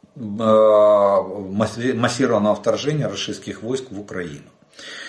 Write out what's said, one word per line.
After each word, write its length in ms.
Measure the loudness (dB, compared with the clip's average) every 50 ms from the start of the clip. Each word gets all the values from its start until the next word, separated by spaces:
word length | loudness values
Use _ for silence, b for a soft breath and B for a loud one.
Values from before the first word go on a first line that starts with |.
| _ _ _
э, 40 | -12
масси-, 1700 | -10 -10 -6 -2 2 4 6 6 6 6 6 6 6 6 6 6 4 4 4 2 0 -2 -6 -10 -10 -6 -4 -2 -2 -2 -4 -4 -4 -4 -2
массированного 640 | 0 0 -2 0 0 0 0 2 2 2 0 0
вторжения 540 | 0 0 -2 -2 -2 -2 -4 -2 -2 -4 -4
российских 540 | -6 -8 -8 -8 -10 -10 -12 -14 -14 -10 -8
войск 280 | -6 -6 -6 -8 -10
в 100 | -14 -14
Украину. 480 | -14 -10 -10 -10 -10 -10 -12 -16 -18 -20 _ _ _ B B B B B B B B